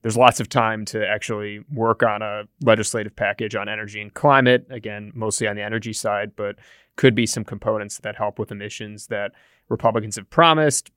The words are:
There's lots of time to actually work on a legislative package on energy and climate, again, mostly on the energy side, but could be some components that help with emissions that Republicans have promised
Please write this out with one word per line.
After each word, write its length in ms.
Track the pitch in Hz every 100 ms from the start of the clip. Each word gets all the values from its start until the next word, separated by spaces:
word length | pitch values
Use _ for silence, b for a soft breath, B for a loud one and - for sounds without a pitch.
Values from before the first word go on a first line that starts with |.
There's 140 | 117 110
lots 220 | 123 -
of 100 | 110
time 360 | 135 113 110 104
to 220 | 113 101
actually 540 | 104 - 107 104 104 -
work 320 | 135 113 113
on 180 | 117 104
a 220 | 107 104 104 _
legislative 540 | 127 110 104 117 104 -
package 400 | 101 104 110 107
on 120 | 101
energy 340 | 107 104 104
and 120 | 104
climate, 540 | - 147 135 123 123 -
again, 420 | 127 107 104 107 117
mostly 320 | 110 - 107
on 80 | 104
the 80 |
energy 300 | 104 113 113
side, 400 | 107 110 104 104 -
but 220 | 104 - b b b -
could 200 | 135 113
be 100 | 113
some 200 | - 104
components 520 | 113 113 107 104 -
that 180 | 107 104
help 200 | 104 -
with 140 | 107
emissions 560 | 101 104 - 104 104 -
that 240 | 107 101 b b b _
Republicans 500 | 110 113 113 107 104
have 120 | 101
promised 640 | - 170 156 151 - _